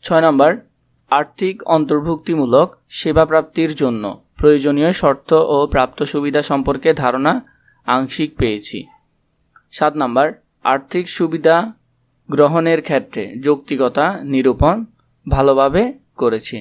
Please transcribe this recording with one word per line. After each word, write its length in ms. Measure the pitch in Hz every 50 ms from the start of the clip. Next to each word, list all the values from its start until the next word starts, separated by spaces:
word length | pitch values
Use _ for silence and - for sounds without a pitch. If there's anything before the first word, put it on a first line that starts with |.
| -
ছয় 200 | - 175 160 165
নাম্বার, 260 | 160 147 135 139 156 180 240 - _ _ _ _ _ _ _ _ _
আর্থিক 440 | 135 143 143 - _ - 196 185 190 - -
অন্তর্ভুক্তিমূলক 1000 | - 131 156 151 139 151 147 147 165 165 156 - - 170 156 139 120 117 135 165 190 - _ _ _
সেবা 340 | - - - 165 156 156 160
প্রাপ্তির 460 | 156 160 160 156 156 _ 185 165 160 156
জন্য 280 | - 151 127 117 110 107 98 - - _ _ _
প্রয়োজনীয় 540 | - - 151 151 147 135 147 143 143 151 170
শর্ত 400 | 185 - - 147 135 135 _ - 165 156 160 151
ও 80 | 151 139 143
প্রাপ্ত 320 | 147 - 139 127 127 - - 147
সুবিধা 380 | 135 - 147 143 147 139 147
সম্পর্কে 480 | 147 - 147 139 131 139 135 135 - 165 156
ধারণা 400 | 156 139 123 123 131 135 151 180 254 - _ _ _ _ _ _ _ _
আংশিক 420 | - 123 131 135 135 - - 156 151 _
পেয়েছি। 420 | - 135 117 107 104 104 - - 101 - _ _ _ _ _ _ _ _ _ _ _ _ _ _ _ _ _ -
সাত 200 | - 156 151 143
নাম্বার, 320 | 151 139 120 117 127 143 156 - _ _ _ _ _ _
আর্থিক 400 | - 131 135 269 _ - 180 180 175
সুবিধা 460 | - - 180 160 165 160 147 160 165 170 202 226 220 _ _ _ _ _ _ _ _ _ _ -
গ্রহণের 500 | - 139 147 147 160 170 165 165 165 156
ক্ষেত্রে 420 | 151 - 156 135 104 - - 120 101 101 98 123
যৌক্তিকতা 640 | 135 143 147 139 - - 151 127 135 123 123 143 147 175 196 175 -
নিরূপণ 520 | 143 135 131 127 131 123 - 143 151 185 226 226 - _ _ _ _ _ _ _
ভালোভাবে 560 | - - 135 135 139 135 135 135 139 143 180 226 247 277 - _ _ _
করেছি। 400 | - 131 120 113 110 104 - - 107